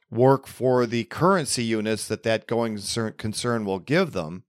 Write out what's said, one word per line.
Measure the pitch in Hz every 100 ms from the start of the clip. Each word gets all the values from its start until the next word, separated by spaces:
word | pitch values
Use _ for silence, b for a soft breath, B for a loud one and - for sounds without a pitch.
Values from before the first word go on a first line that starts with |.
| _
work | 113 131 135 -
for | - 127 123 120
the | 117
currency | 110 - 175 190 131 -
units | 113 110 107 110 -
that | 110
that | 113 110 -
going | 117 113
concern, | 104 101 117 110 -
concern | 110 - 123 117
will | 101 95
give | 85 165 170
them. | 92 80 90